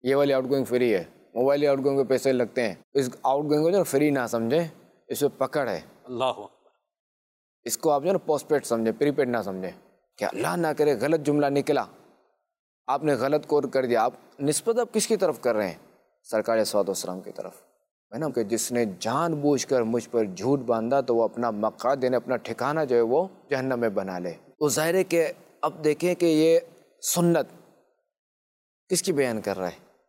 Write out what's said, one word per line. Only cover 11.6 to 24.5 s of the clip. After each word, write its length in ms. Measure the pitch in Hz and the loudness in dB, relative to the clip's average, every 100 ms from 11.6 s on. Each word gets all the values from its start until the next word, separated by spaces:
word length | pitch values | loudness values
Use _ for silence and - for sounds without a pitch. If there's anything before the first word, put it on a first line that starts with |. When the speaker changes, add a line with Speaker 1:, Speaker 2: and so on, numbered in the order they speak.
| 139 139 98 - _ _ _ _ _ _ _ _ - | 0 -2 -2 -14 _ _ _ _ _ _ _ _ -4
Speaker 1:
آپ 180 | 139 | -2
نے 100 | 151 | 0
غلط 320 | 131 131 151 - | 0 0 0 2
code 260 | 147 135 | 0 2
کر 140 | 135 127 | -2 2
دیا، 160 | 117 | 2
آپ 100 | 117 - - - | 0 -2 -20 -6
نسبت 380 | 143 147 226 233 | -2 -2 0 -2
آپ 160 | 233 | 0
کس 120 | 226 - | -2 0
کی 100 | 208 | 2
طرف 240 | 185 127 | 0 0
کر 140 | 123 | 0
رہے 140 | 107 95 | 0 -2
ہیں؟ 100 | 82 - _ _ _ | -6 -20 _ _ _
سرکار 420 | - 110 107 113 | -4 -2 0 0
صلی 140 | 104 104 | 2 0
اللہ 20 | |
علیہ 100 | 95 | 0
وسلم 300 | 92 90 92 | -4 -6 -10
کی 120 | 98 | -12
طرف، 300 | - 90 - _ _ _ _ _ | -12 -14 -14 _ _ _ _ _
ہے 60 | 113 | -8
نا، 100 | 156 | -4
کہ 140 | 127 | -2
جس 300 | 101 113 - | -2 -2 -2
نے 120 | 123 113 87 | -2 -2 -4
جان 360 | 110 135 170 | -4 -2 -2
بوجھ 320 | 151 147 139 - | 0 0 0 0
کر 160 | 131 | 0
مجھ 260 | 113 117 113 | 2 -2 -2
پر 160 | 117 | -2
جھوٹ 340 | 107 90 113 139 | -2 -2 -2 0
باندھا 420 | 120 113 113 139 | 0 -2 0 0
تو 160 | 127 117 | 2 0
وہ 80 | |
اپنا 260 | 113 - 120 | 0 0 -4
مقعد، 540 | 104 107 - 120 139 | -2 -4 -2 -2 0
یعنی 120 | 123 123 | 0 0
اپنا 200 | 120 123 | -2 -6
ٹھکانہ 440 | 117 113 131 156 143 | -4 -4 -2 -2 0
جو 80 | 120 | 2
ہے، 40 | |
وہ 280 | 117 139 185 - _ | 4 2 0 -8 _
جہنم 280 | 135 131 123 | -4 -2 -2
میں 100 | 113 | -2
بنا 300 | 101 95 90 | -2 -6 -6
لے۔ 140 | 90 85 _ | -8 -10 _